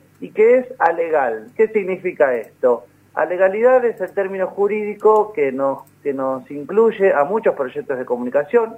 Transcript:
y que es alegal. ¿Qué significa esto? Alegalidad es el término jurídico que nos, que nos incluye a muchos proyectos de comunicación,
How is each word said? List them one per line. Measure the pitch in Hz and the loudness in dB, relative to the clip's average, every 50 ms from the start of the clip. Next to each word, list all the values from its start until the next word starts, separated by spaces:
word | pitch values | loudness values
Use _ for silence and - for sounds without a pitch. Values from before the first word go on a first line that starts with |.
| _ _ _ _ | _ _ _ _
y | - 175 | -16 -6
que | - - 214 233 247 262 | 0 4 4 6 6 4
es | 247 - - - | 2 -2 -4 0
alegal. | 165 170 170 170 170 165 156 147 131 120 113 110 107 - - | 0 0 2 0 -2 0 0 0 0 -2 -4 -6 -10 -8 -2
¿Qué | - 220 220 | -2 0 0
significa | 220 214 190 180 185 - 175 185 156 - 147 135 123 | 0 -2 -2 -2 -6 -6 -6 -6 0 0 2 2 2
esto? | 117 107 - _ _ - 127 120 117 - - _ _ _ _ - | -2 -6 -10 _ _ 0 0 0 0 -4 -12 _ _ _ _ -4
Alegalidad | - 156 160 180 180 190 190 190 220 233 254 262 254 240 | -2 -2 -2 0 0 0 0 2 2 4 4 4 4 2
es | 226 214 - | 0 -2 -4
el | 185 175 | -8 -4
término | - 202 196 190 196 190 185 175 | -4 -4 -4 -4 -4 -4 -6 -4
jurídico | - 190 202 202 214 214 208 208 208 208 - 214 220 214 202 208 | -2 -2 0 0 0 -2 -4 -6 -6 2 4 4 4 4 2 0
que | - 156 143 135 | -2 -2 -2 -2
nos, | 123 135 135 139 131 135 - _ _ _ | -2 -2 -2 -2 -4 -6 -10 _ _ _
que | - 143 | -6 -6
nos | 131 139 135 135 131 131 - - | -4 -2 -4 -4 -4 -6 -8 -12
incluye | 143 143 143 143 190 214 226 226 - 190 196 190 | -12 -12 -10 -2 2 2 2 2 2 2 2 2
a | - 143 | 4 2
muchos | 143 160 208 226 220 196 - | 2 0 -2 0 0 0 0
proyectos | - 135 127 - 147 143 - 139 | 0 -4 -6 -8 -10 -8 -6 -6
de | 123 127 | -6 -4
comunicación, | 127 127 120 123 123 127 143 147 - - 240 226 226 220 | -4 -4 -4 -4 -2 -2 -2 -2 0 0 0 0 0 -6